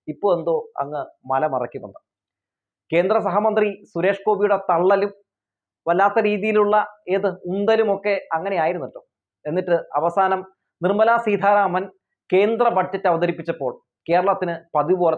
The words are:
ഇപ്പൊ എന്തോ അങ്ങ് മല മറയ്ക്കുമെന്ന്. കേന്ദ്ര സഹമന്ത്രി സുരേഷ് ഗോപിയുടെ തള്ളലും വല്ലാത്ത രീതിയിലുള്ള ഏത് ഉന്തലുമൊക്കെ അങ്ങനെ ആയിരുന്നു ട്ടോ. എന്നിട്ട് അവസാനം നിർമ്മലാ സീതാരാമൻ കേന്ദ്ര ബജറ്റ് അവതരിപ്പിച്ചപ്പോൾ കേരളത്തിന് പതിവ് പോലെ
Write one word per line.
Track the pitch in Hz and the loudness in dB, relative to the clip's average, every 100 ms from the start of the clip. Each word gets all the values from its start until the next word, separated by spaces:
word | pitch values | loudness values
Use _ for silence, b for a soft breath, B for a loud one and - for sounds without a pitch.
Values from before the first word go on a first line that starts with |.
| - | -14
ഇപ്പൊ | 147 202 170 | -4 0 0
എന്തോ | 160 156 - - | 0 -2 -4 -8
അങ്ങ് | 143 147 131 _ 131 | -8 -6 -10 _ -4
മല | 135 151 | -2 0
മറയ്ക്കുമെന്ന്. | 127 123 139 104 - _ _ _ _ _ _ _ _ - | -2 -6 -10 -14 -20 _ _ _ _ _ _ _ _ -2
കേന്ദ്ര | 170 190 214 | 0 2 0
സഹമന്ത്രി | 185 190 214 214 208 190 - | 0 0 2 2 0 -2 -10
സുരേഷ് | 170 180 196 214 | -2 0 0 0
ഗോപിയുടെ | 196 202 196 | 0 2 0
തള്ളലും | - 170 185 196 202 - _ _ _ _ _ _ 165 | 0 2 4 2 0 -8 _ _ _ _ _ _ -2
വല്ലാത്ത | 180 202 220 | 2 2 2
രീതിയിലുള്ള | 214 208 214 214 202 214 - - 170 | 0 0 0 2 2 2 0 -10 -4
ഏത് | 190 185 | -2 -2
ഉന്തലുമൊക്കെ | 175 175 196 202 226 214 196 208 196 - | -4 -6 -2 2 2 2 0 -2 -4 -4
അങ്ങനെ | 160 196 185 | -6 -2 -2
ആയിരുന്നു | 160 185 123 | -2 -2 -8
ട്ടോ. | - _ _ _ _ 151 | -14 _ _ _ _ -6
എന്നിട്ട് | 175 180 170 - 147 | -4 0 -2 0 -2
അവസാനം | 170 196 190 190 185 _ _ - | 0 0 0 0 -6 _ _ -6
നിർമ്മലാ | 180 208 220 233 | -2 2 2 2
സീതാരാമൻ | 220 202 202 208 190 180 196 _ _ _ - | 0 0 2 2 2 -2 -6 _ _ _ -2
കേന്ദ്ര | 185 214 226 240 | 2 2 2 0
ബജറ്റ് | 185 185 196 185 | 0 -2 -2 0
അവതരിപ്പിച്ചപ്പോൾ | 165 170 151 170 165 131 - _ _ - | 0 0 -4 -6 -6 -6 -8 _ _ -2
കേരളത്തിന് | 175 190 185 175 170 - 147 | 0 2 -2 -4 -6 -4 -2
പതിവ് | 151 185 | 0 2
പോലെ | 170 | 2